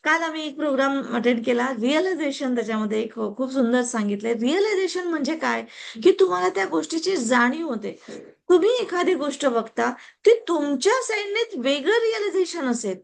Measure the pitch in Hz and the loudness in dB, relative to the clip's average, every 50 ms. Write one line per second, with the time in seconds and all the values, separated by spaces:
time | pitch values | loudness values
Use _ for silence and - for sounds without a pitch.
0 | - 294 311 330 330 320 311 320 311 302 277 302 311 302 269 262 269 277 277 277 | 2 2 2 2 0 -2 -4 -6 -8 -8 -6 -4 -2 0 0 2 0 0 0 -2
1 | 254 - 240 240 220 240 247 220 226 269 247 240 247 262 269 220 214 254 294 - | -4 -4 -4 0 2 2 0 2 0 0 0 0 0 -2 -2 -2 0 0 2 2
2 | 381 381 370 294 311 285 277 - 285 254 247 240 214 208 226 220 214 208 220 214 | 2 0 -2 -2 -2 -4 -4 -4 -4 -2 -2 -2 -2 -2 -2 -2 -2 -2 -2 -2
3 | 226 - - 233 220 208 202 - 262 254 262 269 247 226 240 247 247 240 - 226 | -4 -4 -6 -6 -6 -6 -4 -6 -6 -4 0 0 2 2 2 2 0 0 -2 -2
4 | 208 208 202 202 214 226 240 220 226 254 311 381 415 440 415 370 381 349 349 359 | 0 0 -2 -2 -2 -4 -2 0 0 0 2 2 2 2 2 0 0 -2 -2 -4
5 | 359 349 330 311 269 247 311 320 - 247 233 226 226 - - - - - - - | -4 -2 -2 -2 -2 -2 -2 -2 -2 -2 -2 -4 -6 -10 -16 -18 -18 -16 -14 2
6 | - 180 196 - 190 180 180 180 - 185 - 392 - - - 330 302 - 330 330 | 4 4 6 6 4 2 4 0 0 0 0 0 -2 0 0 -2 -2 -2 -4 -4
7 | - 359 392 320 240 220 254 247 240 247 277 320 339 311 240 208 - - - - | -2 0 0 0 0 2 2 4 4 2 0 -2 -4 -6 -6 -6 -6 -10 -12 -12
8 | - - - - - - - _ _ - 359 349 330 427 508 494 427 - - 359 | -16 -18 -16 -16 -16 -20 -20 _ _ 4 4 6 6 4 2 2 -2 -2 -2 0
9 | 349 - 370 262 285 294 269 - 277 277 233 233 220 220 _ - 233 247 247 - | 2 2 0 0 0 -4 -4 0 0 0 2 0 -2 -2 _ -2 -2 -2 -2 -6
10 | - - _ _ _ 427 466 466 - - 349 302 285 285 285 254 247 381 466 523 | -14 -20 _ _ _ 4 4 4 4 -2 -2 0 0 0 -2 2 2 2 2 2
11 | 480 - 440 415 415 403 403 440 466 466 415 285 233 262 277 294 262 320 427 466 | 0 -2 -4 -4 -4 -4 -2 -2 -2 -4 -4 -4 0 0 0 0 2 2 2 2
12 | 453 440 453 427 403 403 320 381 370 330 - 339 294 254 240 233 - 202 185 185 | 2 2 0 0 -2 -2 0 0 0 0 -2 -4 -2 -2 -2 -2 -2 -4 -6 -6